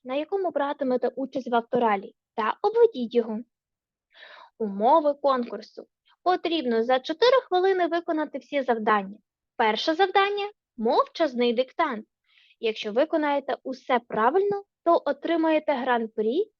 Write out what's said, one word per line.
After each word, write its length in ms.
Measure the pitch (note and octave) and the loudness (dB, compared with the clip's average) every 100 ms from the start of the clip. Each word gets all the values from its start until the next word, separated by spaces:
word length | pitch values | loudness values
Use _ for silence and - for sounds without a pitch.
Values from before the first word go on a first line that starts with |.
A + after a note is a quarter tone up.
на 100 | B3 | -8
якому 360 | C4+ D4+ G4 F4+ | -6 -4 -4 -2
братимете 580 | D4 C#4 D4 C4 B3 - | -2 -4 -4 -2 -2 -2
участь 420 | - C4+ C4+ B3 | -4 -8 -8 -2
в 40 | |
авторалі, 600 | A#3 A#3 B3 A#3 G3+ G3+ - _ | -2 0 0 0 0 -4 -18 _
та 220 | - G#3+ - | -6 -4 -2
обведіть 520 | G#4 A4+ A4+ B3+ A#3 | 0 4 4 2 -2
його. 240 | A#3+ A3+ A3 - _ _ _ _ _ _ - - - - _ | -2 -2 -6 -10 _ _ _ _ _ _ -20 -20 -20 -20 _
Умови 560 | G#3+ G3 A3+ D#4+ D4 | -6 0 4 4 2
конкурсу. 720 | C#4+ C#4 B3+ A#3 G#3+ G#3+ - - _ _ _ | 0 0 0 -4 -10 -14 -20 -20 _ _ _
Потрібно 640 | F4 F4+ F4 D#4+ B3 A3+ | -2 -2 -2 -2 0 0
за 140 | A#3 B3+ | 2 0
чотири 420 | B3+ D#4+ A#4+ B4+ | -2 2 4 4
хвилини 460 | - F4+ F#4+ F#4 E4+ | 2 2 2 2 0
виконати 520 | E4+ E4+ D#4 D4+ C#4 | -2 -2 -4 -4 -8
всі 240 | - C#4+ | -6 -4
завдання. 560 | B3+ A3+ A3 G#3+ G3 G#3 _ _ _ - | -2 0 2 0 -2 -12 _ _ _ -2
Перше 380 | A3 A3 - | 0 0 -2
завдання — 560 | D#4+ F#4+ G4 G4+ G4+ G#4 - _ - | 0 2 2 2 0 -6 -10 _ -4
мовчазний 760 | A3 E4+ C5+ - D#4 A#3+ A#3+ | 0 2 0 0 -2 2 0
диктант. 540 | A#3 B3+ - D#4+ G#3+ - _ _ _ _ _ | 0 -2 -2 -2 -4 -10 _ _ _ _ _
Якщо 320 | A3 A3 A3 | -6 -4 -4
виконаєте 640 | G#3+ D#4+ E4 D4 C#4+ C#4+ - | 0 0 0 0 -2 -2 -6
усе 380 | - B3 - B3 - | -8 -12 -2 -2 -2
правильно, 560 | G#3+ A3+ F4+ G4+ G4+ - _ | 0 2 2 0 -2 -8 _
то 180 | E4+ E4+ | 2 2
отримаєте 680 | - C#4 D#4 E4 D#4+ D#4 D4+ | 2 -4 -2 0 2 0 0
гран-прі 800 | C4+ C4 A#3+ A3+ - G#3+ D4+ A4 _ | -2 0 -2 -2 -2 -2 0 -2 _